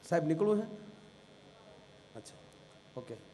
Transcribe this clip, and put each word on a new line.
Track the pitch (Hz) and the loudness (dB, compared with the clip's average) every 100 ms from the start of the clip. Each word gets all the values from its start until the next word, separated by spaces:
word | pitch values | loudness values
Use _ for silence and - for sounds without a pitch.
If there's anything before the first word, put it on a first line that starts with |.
| - | 2
સાહેબ | 175 | 2
નીકળવું | 156 165 208 208 | 4 4 4 4
છે? | 226 - - - - - - - - - - - - - - 110 | 0 -10 -16 -20 -20 -20 -20 -20 -20 -20 -20 -20 -20 -20 -18 -18
અચ્છા, | - - - - - - - - | -18 -20 -20 -20 -20 -20 -16 -14
ઓકે. | 117 113 - | -12 -14 -16